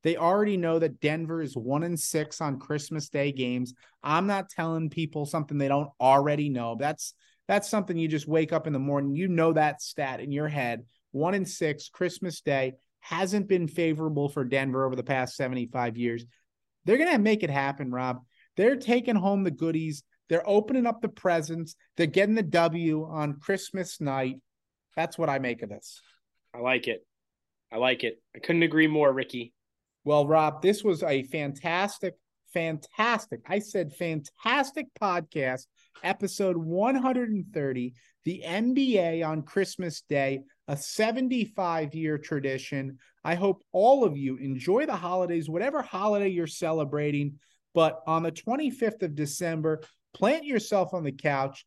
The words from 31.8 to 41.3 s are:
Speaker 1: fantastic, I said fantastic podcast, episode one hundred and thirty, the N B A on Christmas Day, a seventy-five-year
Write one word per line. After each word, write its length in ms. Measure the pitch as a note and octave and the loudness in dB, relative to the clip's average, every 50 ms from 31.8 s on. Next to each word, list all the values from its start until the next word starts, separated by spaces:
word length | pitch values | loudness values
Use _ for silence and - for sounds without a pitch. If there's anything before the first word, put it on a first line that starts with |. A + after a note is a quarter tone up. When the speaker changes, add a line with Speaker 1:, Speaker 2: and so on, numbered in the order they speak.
| G3 G3+ - - - F#3 - _ _ _ _ _ _ _ - | 0 -2 -2 -6 -8 -8 -8 _ _ _ _ _ _ _ -4
Speaker 1:
fantastic, 880 | F3+ E3 E3 D#3+ D#3 - - _ - G#3+ A#3+ A#3+ A3 A3+ _ C3+ A#2 - | -4 -2 -2 -4 -6 -8 -12 _ 0 2 2 2 0 -2 _ -12 -12 -6
I 120 | - F3+ G#3 | -4 -4 -4
said 340 | G#3 - - G3+ F3 D3+ D3 | -4 -4 -4 -4 -4 -4 -6
fantastic 920 | - F3 E3+ D#3+ D#3 D3 - _ _ - A3 B3 D4 C4+ C#4 - D#4 C#4 - _ - | -6 -6 -4 -4 -6 -8 -10 _ _ -2 0 0 0 0 -2 -4 -10 -10 -10 _ -4
podcast, 680 | G#3+ G3 F3 F3 E3 - - D#3+ C3+ C3 B2+ C3 - _ _ _ _ _ _ - - | -2 0 0 -2 -4 -4 -4 -2 -2 -2 -2 -4 -8 _ _ _ _ _ _ -8 -4
episode 540 | F3 G3 G3 G3 F#3+ - - G3+ F#3+ F3+ | -4 -2 -2 -4 -6 -2 0 0 0 0
one 380 | E3+ D#3+ D#3+ E3 F#3 G#3 A#3+ C4+ | 0 -2 -2 0 0 2 2 2
hundred 340 | C4+ B3 C4 C4 B3+ B3 A3+ | 2 0 0 0 0 -2 -2
and 160 | G#3+ G3+ F3 - - | -2 -4 -4 -4 -4
thirty, 400 | E3 C#3+ C#3 C3 B2+ B2 B2 B2 - _ _ _ _ _ | -4 -2 -2 -2 -4 -4 -6 -8 -12 _ _ _ _ _
the 180 | D#3+ F3+ F#3+ - | -6 -6 -6 -6
N 300 | D#3 E3+ G3+ A3+ B3 C4 | -4 -2 0 0 2 2
B 240 | C#4 C#4 C4 A#3+ | 2 2 4 4
A 240 | G3 F3 E3 E3 E3 | 2 2 2 0 0
on 220 | E3 D#3 D#3 D#3 D3 | -2 -2 -2 -4 -6
Christmas 580 | - - G3 F#3+ F#3+ - - F#3 E3+ D3+ - | -4 -2 -2 -2 -2 -4 -8 -6 -6 -6 -8
Day, 400 | - _ D3 C#3+ C3+ C3+ C3+ C3+ C#3 _ _ _ _ | -6 _ 0 2 2 2 -2 -4 -8 _ _ _ _
a 80 | - C#3+ | -8 -8
seventy-five-year 1400 | D3 - - - - G#3+ A3 A3+ C4 C4 B3+ | -6 -6 -10 -2 0 0 0 2 0 -2 0